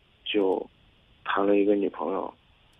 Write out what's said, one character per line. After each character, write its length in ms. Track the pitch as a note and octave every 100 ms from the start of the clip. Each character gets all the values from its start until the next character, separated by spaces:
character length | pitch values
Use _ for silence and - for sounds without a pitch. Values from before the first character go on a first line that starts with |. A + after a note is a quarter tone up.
| _ _
就 400 | - G#2 F#2+ F#2 - _ _ _ _ _
谈 200 | - -
了 120 | G2+ G2+
一 80 |
个 100 | G2+
女 140 | G2+ G2
朋 240 | - D#2+
友。 200 | F#2+ - - _ _ _ _